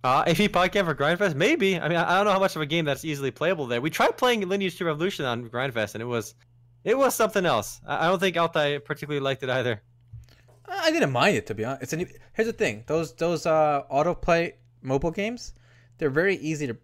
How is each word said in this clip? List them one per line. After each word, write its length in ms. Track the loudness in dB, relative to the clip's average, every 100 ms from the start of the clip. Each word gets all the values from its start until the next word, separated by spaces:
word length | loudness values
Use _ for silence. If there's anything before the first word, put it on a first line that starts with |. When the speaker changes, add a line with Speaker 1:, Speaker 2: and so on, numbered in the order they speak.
Speaker 1:
Uh, 200 | 2 2 2
A 80 | 2
P 120 | 2
podcast 360 | 2 2 2 0
for 80 | 0
Grindfest? 400 | 0 2 0 2
Maybe. 440 | 2 2 2 0
I 80 | 0
mean, 100 | 0
I, 140 | 2
I 60 | 2
don't 80 | 4
know 80 |
how 60 | 2
much 160 | 2 -2
of 40 |
a 40 | -2
game 200 | 0 0
that's 180 | -2 -4
easily 260 | -4 -4
playable 360 | -2 -2 0 -2
there. 120 | -2
We 80 | -2
tried 280 | 0 0 2
playing 300 | 0 0 -2
Lineage 280 | -2 -2 -2
two 60 | -4
Revolution 380 | -2 -4 -2 -4
on 240 | -4 -6
Grindfest, 460 | -4 -4 -2 -4 -4
and 60 |
it 40 | -4
was, 300 | -4 -4 -16 _ _ _ _
it 140 | 0 2
was 180 | 2 2
something 300 | 0 2 2
else. 340 | 0 -2 -12 -6
I, 180 | -2 0
I 40 |
don't 100 | 2
think 160 | 0 0
Altai 420 | 0 0 0 -2
particularly 420 | -6 -10 -4 -2
liked 220 | -2 -2
it 60 | -2
either. 320 | 0 0 -4 _ _ _ -20 -20 -20 _ _ -10
Speaker 2:
I 220 | 0 2
didn't 200 | 2 2
mind 260 | 4 4 2
it, 100 | -2
to 80 | -6
be 80 |
honest. 200 | -4 -6
It's 100 | -6
a 40 | -6
new, 100 | -6 -10 -10
here's 140 | -4 -4
the 60 |
thing. 300 | 0 -2 -2 -4
Those, 280 | -2 -2 -2
those, 300 | -2 0 2
uh, 380 | 4 4 2 0
autoplay 640 | 0 2 0 2 2 2 -6 _ _
mobile 300 | -2 0 0
games, 420 | -2 -6 -6 -14 -18 _ -20 _ _
they're 120 | 0
very 260 | 2 2 0
easy 320 | -2 -4 -4
to 80 | -6